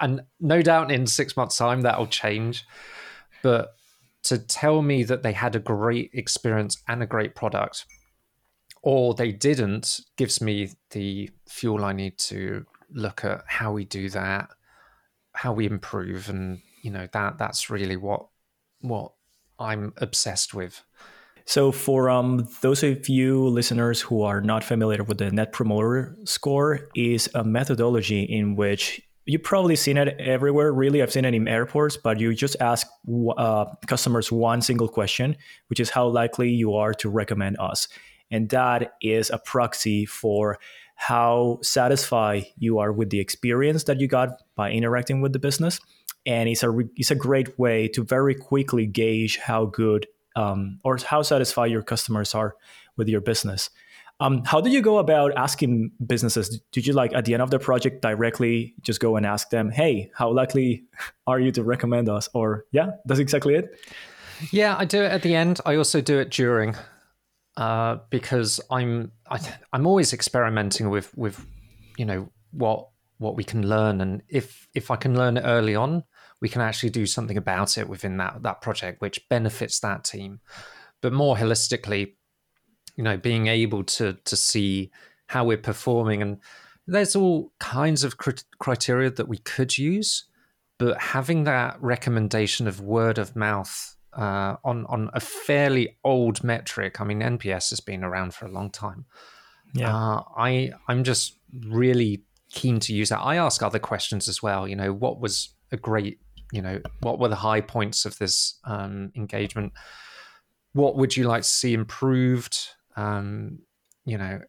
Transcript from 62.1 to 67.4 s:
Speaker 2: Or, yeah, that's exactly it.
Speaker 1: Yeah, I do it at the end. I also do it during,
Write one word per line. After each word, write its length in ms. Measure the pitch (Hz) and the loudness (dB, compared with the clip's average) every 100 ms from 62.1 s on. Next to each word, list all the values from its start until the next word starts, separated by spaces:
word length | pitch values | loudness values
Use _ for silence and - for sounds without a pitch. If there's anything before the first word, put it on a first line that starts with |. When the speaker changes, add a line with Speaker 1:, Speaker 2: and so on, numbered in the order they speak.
| 104 - | 0 -2
Speaker 2:
Or, 320 | 120 110 107 - | 0 0 -2 0
yeah, 180 | 143 190 - 127 | 0 0 -4 0
that's 160 | 135 | 2
exactly 340 | 139 143 143 151 | 2 2 4 2
it. 240 | 147 - - - - - - - 156 | 0 -12 -20 -20 -20 -20 -20 -12 -2
Speaker 1:
Yeah, 240 | 196 208 185 | 2 2 2
I 60 | |
do 180 | 185 202 | 0 2
it 100 | 202 | 2
at 80 | 190 | 2
the 140 | 170 165 | 2 4
end. 260 | 175 175 160 | 4 2 2
I 120 | 151 | 2
also 240 | 147 151 | 4 2
do 180 | 135 139 | 2 2
it 120 | 135 | 2
during, 440 | - 123 117 107 110 - - _ _ _ _ | 0 2 4 2 -2 -12 -20 _ _ _ _